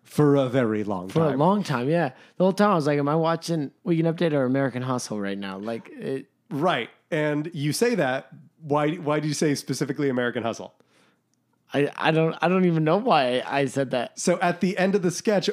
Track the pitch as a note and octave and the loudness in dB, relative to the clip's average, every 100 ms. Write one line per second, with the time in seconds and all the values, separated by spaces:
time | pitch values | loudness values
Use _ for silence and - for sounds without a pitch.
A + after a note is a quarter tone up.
0 | _ - D3+ C#3+ B2+ C3 A#2 G#2+ G2+ F#2+ | _ 2 6 6 4 2 2 0 -2 -4
1 | F#2 D#3 D#3+ C3 D#3+ G#3 F3+ B2+ B2+ E3+ | -2 0 0 2 2 2 0 -2 0 0
2 | D3 - - - F#3 G3 G#3 F#3 D3 D3 | -2 -6 -16 0 0 4 2 4 2 0
3 | C#3+ D#3+ D#3+ E3 E3 E3+ C#3 - - E3 | 2 2 0 -2 -2 -4 -4 -6 -2 0
4 | E3 E3 F3 D3 B2+ C3 C#3 A#2+ B2+ B2+ | 0 0 0 2 2 0 0 -2 -4 -4
5 | - G#2+ G2 G2+ G2 F#2+ G#2+ A#2 - D4+ | -4 -6 -4 -6 -8 -8 -8 -8 -10 -12
6 | D#3 C3+ - _ _ C#3 F3 D3 A2+ - | -8 -8 -10 _ _ -2 0 0 -4 -12
7 | _ D#3+ D3+ D3 D#3 D#3+ D3 C#3 A#3+ A3+ | _ -2 0 -2 -4 -4 -4 0 0 2
8 | C#3 C3+ - - - _ D#3 D3 D3+ D#3 | 0 -2 -6 -18 -20 _ -2 0 0 -2
9 | D3 D3+ D3+ C#3+ D#3+ C#3 - C3 C3+ C#3 | -2 -2 -2 0 0 0 -4 -4 -4 -2
10 | C#3+ B2 B2 A#2 A2+ G2+ F#2 - _ _ | -2 0 -2 -2 -4 -6 -10 -20 _ _
11 | _ _ _ _ _ _ _ C3+ C#3+ - | _ _ _ _ _ _ _ -2 -2 0
12 | A2+ D#3+ D#3+ - E3 F#3 F3+ D#3+ D#3 F#3 | 0 2 2 0 0 2 4 4 2 2
13 | B3 D#3+ B2+ B2 - C#3 C3+ C3+ C3 B2+ | 4 2 4 0 -2 -2 -2 -2 -2 -2
14 | A#2 - - E3+ F3+ F3 F#3 G3 F#3 G3 | -4 -2 0 2 0 0 -2 0 0 2
15 | F3 E3 - G3+ - | 0 -2 0 0 0